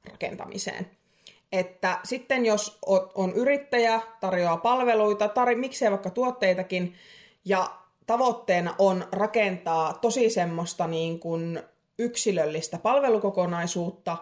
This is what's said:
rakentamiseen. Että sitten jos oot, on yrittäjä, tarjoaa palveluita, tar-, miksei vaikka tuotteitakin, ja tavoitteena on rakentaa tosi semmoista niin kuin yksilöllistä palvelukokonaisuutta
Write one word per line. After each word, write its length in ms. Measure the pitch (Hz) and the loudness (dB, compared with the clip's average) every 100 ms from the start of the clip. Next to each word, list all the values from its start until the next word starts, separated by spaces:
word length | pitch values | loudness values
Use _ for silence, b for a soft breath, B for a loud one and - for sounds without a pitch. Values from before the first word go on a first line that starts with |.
| - | -20
rakentamiseen. 840 | - - - - 196 - - 180 _ b b b b b | -10 -10 -8 -12 -10 -8 -8 -10 _ b b b b b
Että 460 | - 180 - 185 226 | -4 -4 -2 -2 -2
sitten 420 | - 247 - 262 226 | -4 -6 -2 0 2
jos 320 | 208 - - - | 2 -2 -8 2
oot, 260 | 190 190 - | 2 2 -2
on 180 | 185 | -2
yrittäjä, 680 | 208 254 285 277 247 226 226 226 - | 0 2 0 0 2 2 2 -2 -8
tarjoaa 380 | 190 180 170 165 | -4 0 0 2
palveluita, 680 | 226 254 240 220 214 202 208 | 2 2 4 4 4 2 0
tar-, 280 | 247 247 233 | 2 2 2
miksei 360 | 262 - 220 | -2 0 0
vaikka 180 | 196 196 | 0 -4
tuotteitakin, 840 | 233 254 247 190 180 185 180 180 b b b b b 180 | -2 -2 0 2 2 0 -4 -4 b b b b b -2
ja 260 | 190 - - _ _ - | 0 0 -6 _ _ -2
tavoitteena 680 | 240 254 226 - 175 175 180 | 2 2 0 0 0 0 4
on 280 | 196 185 - | 4 4 -2
rakentaa 840 | 185 214 226 202 180 170 160 160 | -2 0 2 0 -2 -2 0 0
tosi 360 | 165 233 254 226 | 0 0 4 2
semmoista 580 | 196 170 165 170 - 165 | 2 -2 -2 -6 -4 -2
niin 320 | 165 165 170 | 0 -2 -4
kuin 400 | 165 165 165 165 - _ _ - | -4 -4 -4 -6 -10 _ _ -6
yksilöllistä 760 | 233 240 214 175 151 156 - 170 | -4 -2 0 2 0 -2 -6 -4
palvelukokonaisuutta 1400 | 220 277 269 214 202 190 175 175 175 180 175 - - 175 | 2 2 4 2 0 0 -2 -2 -4 -4 -6 -6 -8 -8